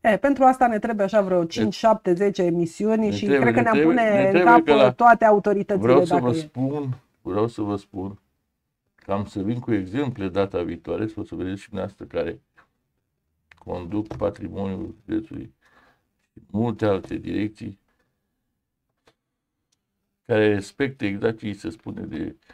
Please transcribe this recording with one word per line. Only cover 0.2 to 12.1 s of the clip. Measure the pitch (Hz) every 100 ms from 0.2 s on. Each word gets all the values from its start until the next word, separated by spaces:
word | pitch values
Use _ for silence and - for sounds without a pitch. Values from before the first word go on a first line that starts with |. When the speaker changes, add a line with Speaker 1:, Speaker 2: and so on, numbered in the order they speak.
| 277 277
Speaker 1:
asta | 262 262 247
ne | 214
trebuie | 226 220 190
așa | 220
vreo | 190 180
cinci, | 170 -
Speaker 2:
Ne | 214
Speaker 1:
șapte, | - 226 220 -
zece | 175 202 190
emisiuni | 175 170 170 - 208 220
Speaker 2:
ne | 214
Speaker 1:
și | 202 202
Speaker 2:
trebuie, | 143
Speaker 1:
cred | 233
că | 233
Speaker 2:
ne |
Speaker 1:
ne-am | 240
Speaker 2:
trebuie, | 220 156 247
Speaker 1:
pune | 220
Speaker 2:
ne | 202
Speaker 1:
în | 190
Speaker 2:
trebuie | 196
Speaker 1:
cap | 180 240
Speaker 2:
că | -
la | 143 -
Speaker 1:
toate | 123 240 226
autoritățile, | 220 208 208 202 196 202 196
Speaker 2:
Vreau | 254
să | 175
Speaker 1:
dacă | 175 123
Speaker 2:
vă | 160
Speaker 1:
e. |
Speaker 2:
spun, | 156 123 131 147 139 120 _ _
vreau | - 95 113
să | 113
vă | 104 101
spun | - 98 98 101 _ _ _ _ _ _ _
că | _ -
am | 98
să | 101 107
vin | 98 120
cu | 123
exemple | 110 92 113 143 117 95
data | 92 98 92
viitoare, | 85 82 - 85 82
să | -
o |
să | 92
vedeți | 82 92 101
și | -
dumneavoastră | 95 92 -
care | -